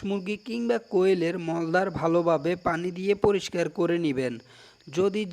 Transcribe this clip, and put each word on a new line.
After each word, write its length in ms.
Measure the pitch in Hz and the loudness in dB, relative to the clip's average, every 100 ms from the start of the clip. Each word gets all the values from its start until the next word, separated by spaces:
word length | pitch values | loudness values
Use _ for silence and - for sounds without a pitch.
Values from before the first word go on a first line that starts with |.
মুরগি 320 | 202 202 190 208 | -4 -4 -4 -8
কিংবা 340 | - 233 233 233 - | -6 -4 -2 -2 0
কোয়েলের 480 | 190 190 180 165 180 | 2 4 4 0 -2
মলদ্বার 500 | 165 165 165 180 190 | -4 -4 0 0 0
ভালোভাবে 640 | 147 165 170 170 156 160 175 185 | -2 2 2 4 2 0 -2 -2
পানি 220 | 165 180 | -2 -4
দিয়ে 240 | 175 190 202 | -2 -2 2
পরিষ্কার 420 | 214 196 - 175 165 | 2 2 -2 -2 -2
করে 260 | 170 170 170 | 0 0 2
নেবেন। 360 | 160 131 127 117 - - - - - | 0 0 -2 -6 -12 -20 -20 -20 -6
যদি 320 | 147 196 208 196 | 0 0 0 -4